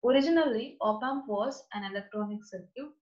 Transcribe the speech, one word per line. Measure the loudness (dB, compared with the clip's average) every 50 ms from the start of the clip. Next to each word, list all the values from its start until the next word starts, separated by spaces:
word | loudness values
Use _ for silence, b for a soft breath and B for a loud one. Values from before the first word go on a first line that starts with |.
| 4
Originally, | 6 6 6 6 6 6 4 4 4 2 0 -4 -6 -6 -2
op | 0 0 0 0 -2
amp | -4 -4 -4 -4 -4
was | -2 -2 -2 -2 -4 -8 -14 _ -10
an | -8 -8
electronic | -6 -6 -8 -10 -8 -6 -6 -4 -4 -6 -10 -10
circuit | -12 -14 -14 -14 -12 _ -14 -14 -14 -16 _